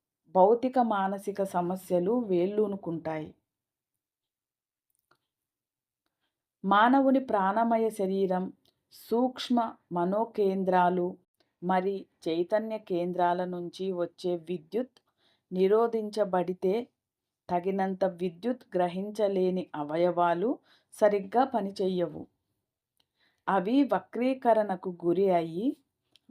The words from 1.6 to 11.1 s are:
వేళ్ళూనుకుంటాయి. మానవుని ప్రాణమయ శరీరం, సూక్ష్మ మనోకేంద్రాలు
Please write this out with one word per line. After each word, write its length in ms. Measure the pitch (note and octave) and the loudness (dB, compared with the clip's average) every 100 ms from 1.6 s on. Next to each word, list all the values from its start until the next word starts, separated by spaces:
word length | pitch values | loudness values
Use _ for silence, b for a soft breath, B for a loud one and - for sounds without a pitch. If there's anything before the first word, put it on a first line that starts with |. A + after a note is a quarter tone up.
| F3 F#3+ - F3+ F3+ | -4 -6 -2 -2 0
వేళ్ళూనుకుంటాయి. 1200 | B3 A3 F3 F#3 G#3 G#3 G3 F3 E3 D#3+ D#3 E3 - _ _ _ _ _ _ _ _ _ _ _ _ _ _ _ _ _ _ _ _ _ _ _ _ _ _ _ _ _ _ _ _ F#3+ | -2 0 0 0 0 -2 -2 -8 -8 -8 -8 -10 -18 _ _ _ _ _ _ _ _ _ _ _ _ _ _ _ _ _ _ _ _ _ _ _ _ _ _ _ _ _ _ _ _ 2
మానవుని 540 | G3+ A#3 C4+ C4+ B3+ | 4 6 6 4 2
ప్రాణమయ 680 | C4+ G#3 F#3+ G#3+ A#3 A3+ A3+ | 2 0 2 2 2 2 0
శరీరం, 640 | G#3+ F#3+ G3 F#3+ F#3 F#3 - _ _ _ | -2 -2 0 0 0 -4 -10 _ _ _
సూక్ష్మ 840 | - - A3+ B3+ B3+ - A#3+ A3+ - - | -18 -4 0 0 -2 -2 -2 -2 -8 -8
మనోకేంద్రాలు 1300 | F3 F3+ G3+ A3+ G#3+ G3 G3 F#3 F#3 F3+ F3+ F3 | -2 -2 0 -2 0 0 0 0 4 4 2 -2